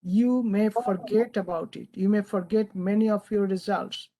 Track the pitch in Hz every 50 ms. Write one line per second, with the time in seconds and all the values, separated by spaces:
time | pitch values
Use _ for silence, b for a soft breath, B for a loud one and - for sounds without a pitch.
0 | - 180 185 214 240 247 247 254 240 226 196 202 214 220 208 233 240 226 190 180
1 | - - - 214 240 233 - 214 185 175 180 165 170 - - - - - _ 185
2 | 190 196 208 208 202 - - 196 180 175 214 214 214 214 - 185 180 190 202 214
3 | 220 220 214 202 - - 214 208 202 190 190 185 - - 202 170 - 101 - -
4 | - _ _